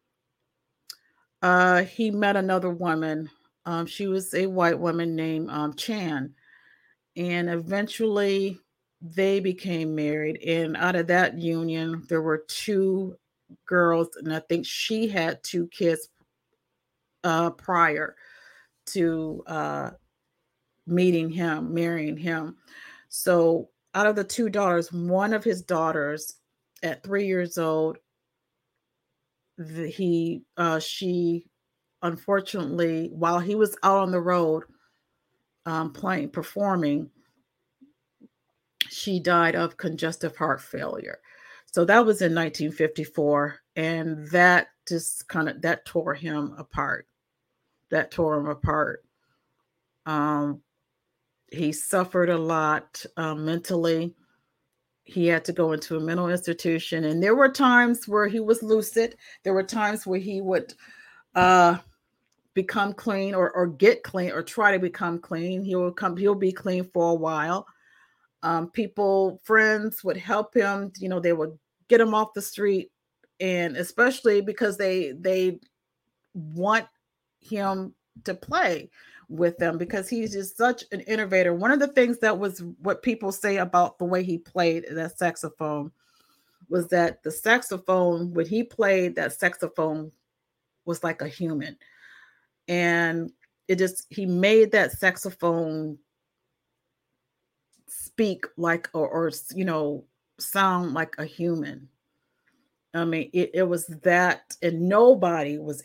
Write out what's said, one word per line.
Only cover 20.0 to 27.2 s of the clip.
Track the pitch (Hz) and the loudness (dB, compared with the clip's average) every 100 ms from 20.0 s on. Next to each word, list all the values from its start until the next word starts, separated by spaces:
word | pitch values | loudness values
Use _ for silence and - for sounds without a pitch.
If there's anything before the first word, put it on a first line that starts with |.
| _ _ _ _ _ _ _ _ 165 | _ _ _ _ _ _ _ _ -2
meeting | 175 185 170 165 | 2 4 2 0
him, | 170 170 156 165 | -2 -4 -4 -4
marrying | 170 170 165 151 156 | -2 -2 -2 -6 -6
him. | 170 160 160 - _ - - - _ | -6 -6 -8 -14 _ -20 -20 -20 _
So | - 185 175 165 165 - _ _ | -4 2 4 4 2 -4 _ _
out | 190 208 | 0 2
of | |
the | 208 | 0
two | 196 - 220 | -2 -2 -2
daughters, | 202 190 175 170 | 0 2 0 -2
one | 170 175 185 208 | -4 -2 0 0
of | 214 | 0
his | 226 185 | -2 -2
daughters | 175 165 160 156 143 151 - - _ _ _ _ | -2 0 0 0 -4 -6 -10 -18 _ _ _ _
at | 165 - | -8 -8
three | 190 196 | -4 -2